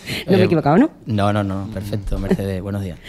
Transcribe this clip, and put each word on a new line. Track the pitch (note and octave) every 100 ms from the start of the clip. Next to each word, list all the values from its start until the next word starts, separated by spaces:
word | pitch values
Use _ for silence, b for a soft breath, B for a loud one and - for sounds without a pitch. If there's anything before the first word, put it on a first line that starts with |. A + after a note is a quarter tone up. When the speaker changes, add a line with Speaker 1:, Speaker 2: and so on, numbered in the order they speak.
| B B B
Speaker 1:
me | F#3+
he |
Speaker 2:
Eh, |
Speaker 1:
equivocado, | F#3 D#3+ E3 E3+
¿no? | D#4 - -
Speaker 2:
no, | G#2+ G2+
no, | G#2
no, | G2+ F#2+ F#2+
perfecto, | G2 G#2 A2 G2 G2
Mercedes, | G2 F3+ G2 F#2
buenos | G2 G2+
días. | G2 D#2+